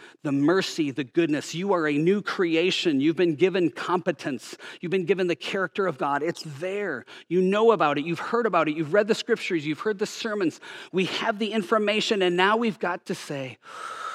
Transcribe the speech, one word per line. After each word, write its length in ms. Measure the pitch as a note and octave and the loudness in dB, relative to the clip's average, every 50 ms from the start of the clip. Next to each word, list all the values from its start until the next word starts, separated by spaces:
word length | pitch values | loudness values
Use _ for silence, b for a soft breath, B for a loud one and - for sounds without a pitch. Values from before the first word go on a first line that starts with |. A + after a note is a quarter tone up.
| B B B B - | B B B B -4
the 80 | D#3 | -2
mercy, 600 | C#3 C#3 C#3 D3+ F3 F#3+ F3+ - - - D#3 C#3+ | 0 2 4 4 4 4 2 0 -2 -2 -2 -2
the 120 | B2 D3+ C#3+ | -2 -4 -6
goodness. 500 | A#2+ - F3 E3+ D#3 D3+ C#3+ - - - | -2 0 2 2 2 0 -2 -4 -6 -6
You 200 | D#3+ F#3 G3+ G3 | -4 -2 0 0
are 140 | F3 D#3 D3+ | 2 2 0
a 100 | D3 C#3+ | 0 2
new 240 | D#3 F3 G3 G#3 | 4 4 2 2
creation. 800 | - - - - G3 E3+ D#3+ D#3+ F3 F#3+ F#3 - - F3+ D3 C3+ | 0 -2 -2 0 0 2 2 2 2 2 2 0 0 2 2 2
You've 160 | C#3 D#3+ E3 | 2 2 2
been 200 | D#3 F#3 E3+ D#3 | 4 2 2 4
given 340 | C3 E3+ F#3 F3 G3 F3 D3+ | 4 2 2 4 2 2 0
competence. 880 | - - - - F3 F#3 - - B2+ - - D#3+ C3+ A#2 - - - B B B B B | 0 -4 -4 -2 -2 0 0 -2 -4 -4 -6 -6 -6 -8 -8 -14 -18 B B B B B
You've 100 | - F3 | -4 -2
been 140 | E3+ F#3+ F3+ | -2 0 2
given 220 | D#3+ G3 F3+ F#3+ F3 | 0 0 2 0 0
the 80 | D#3+ | -2
character 520 | - - - - G3+ F#3 F3 - - G3 F3+ | -2 -4 -4 -4 -2 -4 -2 -2 -2 -2 -2
of 100 | D#3 C3 | -2 -2
God. 260 | E3+ C#3+ C#3 C#3+ D3 | -2 -2 0 0 -2
It's 200 | E3 - - - | -2 -4 -6 -10
there. 600 | D#3+ C#3+ C3+ E3 F#3 F#3+ G#3 G#3 F#3 C#3+ A#2+ B B B B B - | -14 -10 -8 -8 -6 -6 -4 -4 -4 -6 -8 B B B B B -2
You 140 | E3 F3+ | 2 2
know 300 | F#3 F#3 G3 G#3 A3+ A#3 | 4 4 4 6 6 6
about 260 | A3 E3+ E3+ D3 C#3+ D3 | 6 6 4 2 2 2
it. 80 | C#3+ | 0
You've 140 | E3+ E3+ - | -2 -4 -4
heard 260 | - - - A#3 A#3+ | -4 -2 0 0 0
about 220 | A3 F#3 E3+ D#3 D#3 | 2 2 2 2 2
it. 80 | D3+ | 0
You've 180 | D#3 D#3+ C#3+ D#3+ | -2 -2 2 4
read 140 | G3+ G#3+ G#3 | 4 4 4
the 80 | A3 | 2
scriptures. 500 | - - - A#3 G#3+ - - F#3+ E3 C#3+ | 0 0 0 -2 -2 0 -2 -2 -2 -2
You've 140 | D3+ D3+ - | -2 -4 -4
heard 200 | - G#3+ G#3+ F#3 | -2 -4 -2 -2
the 60 | - | -4
sermons. 540 | - - - - A#3 G#3 G#3 F#3+ D#3 - - B B B B B B | -6 -4 -6 -6 -4 -2 0 0 -2 -2 -4 B B B B B B
We 140 | - F3+ F#3 | -2 0 0
have 340 | D3+ - - - A3 A3+ G3 | 0 -2 -2 -2 -2 -2 -2
the 140 | A3+ G3+ G3+ | -2 -2 -2
information, 680 | A3+ G3+ - A3+ A3 G#3+ G3+ G#3 G#3+ G3+ - A3+ G3+ | -2 0 0 0 2 2 2 2 2 0 0 0 2
and 140 | F3+ F3+ F3 | 2 2 2
now 220 | F3 F#3 G3 G#3+ A3+ | 4 4 4 4 2
we've 220 | A#3+ A3+ E3+ - | 2 0 -2 -2
got 260 | - F3+ F3 - - | -4 -4 -4 -6 -6
to 100 | - - | -8 -8
say, 420 | - - - D#3 C#3 C3+ B2+ A#2+ B B B B B B B B B B B B | -8 -8 -8 -8 -8 -8 -10 -12 B B B B B B B B B B B B